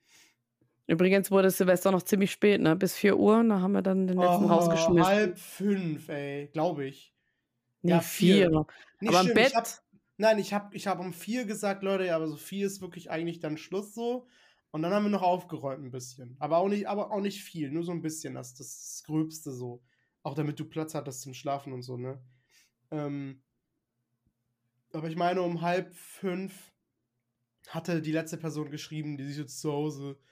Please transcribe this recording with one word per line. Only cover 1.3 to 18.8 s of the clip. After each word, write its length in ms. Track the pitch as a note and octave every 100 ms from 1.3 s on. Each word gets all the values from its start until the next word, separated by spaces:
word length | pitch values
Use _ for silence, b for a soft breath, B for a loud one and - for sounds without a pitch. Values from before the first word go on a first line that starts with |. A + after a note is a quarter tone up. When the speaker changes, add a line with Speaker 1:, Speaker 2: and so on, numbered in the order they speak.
Speaker 1:
wurde 200 | F#3+ F#3+
Silvester 420 | F3+ F#3 F3 F#3+
noch 100 | F3+
ziemlich 300 | - F#3+ G3
spät, 280 | - G#3 G3+
ne? 140 | D#3+
Bis 200 | F#3 F3+ -
vier 200 | G3+ -
Uhr, 260 | G3+ A3+
da 160 | A3+ G3
haben 120 | F#3+
wir 100 | G3
dann 240 | F#3+ F#3+ F#3
den 100 | F3+
letzten 260 | F3+ F3+ F3
Speaker 2:
Oh, 0 |
Speaker 1:
rausgeschmissen. 520 | E3+ E3+ E3 E3 E3+
Speaker 2:
halb 400 | F#3 G#3 G3 F3
fünf, 680 | - - G3+ G3 E3+ D3+ -
ey, 400 | C#3+ C#3+ C#3+ C#3+
glaub 280 | D#3+ E3+ C#3+
ich. 340 | C3+ C3+ - _ _ _ _ _ _ _
Speaker 1:
Nee, 180 | F3 E3
Speaker 2:
Ja, 20 |
vier. 380 | - - F3+ G3+
Speaker 1:
vier. 240 | F3 D#3 D3+ B B B
Speaker 2:
Nicht 180 | G3+ F3
Speaker 1:
Aber 20 |
im 120 | F#3
Speaker 2:
schlimm, 80 | G#3+
ich 80 | C4
Speaker 1:
Bett 60 | A3+
Speaker 2:
hab, 120 | - - _ _ _ -
nein, 200 | A3 G#3
ich 160 | -
hab, 200 | G3+ -
ich 120 | F#3+ G3+
hab 120 | E3+
um 120 | F#3
vier 320 | E3+ G3+ B3 G#3+
gesagt: 360 | G#3+ G3+ G3
"Leute, 220 | G3 G3 F#3
ja, 100 | D#3+
aber 120 | D#3
so 80 | D3
vier 300 | - G3 G3
ist 140 | G3
wirklich 280 | F#3 E3+ -
eigentlich 300 | E3 E3+ E3+
dann 180 | D#3 D#3
Schluss 360 | - F#3+ G#3
so." 340 | A#3 A#3+ B3 B3 b b b _
Und 100 | D#3
dann 100 | E3+
haben 100 | G#3
wir 60 | G#3
noch 120 | G3
aufgeräumt 600 | F3+ F3 - C#3 C3+ C#3
ein 60 | C3
bisschen. 440 | B2+ - - B2 C3
Aber 180 | D3 E3
auch 100 | G3
nicht, 200 | G#3 F#3+
aber 240 | G3+ -
auch 80 | G3
nicht 200 | G3+ -
viel, 260 | - E3 C#3
nur 120 | D#3+
so 80 | E3+
ein 100 | E3+
bisschen, 320 | D#3 D#3 C#3
das, 200 | B2+ B2+
das 480 | - B2+ -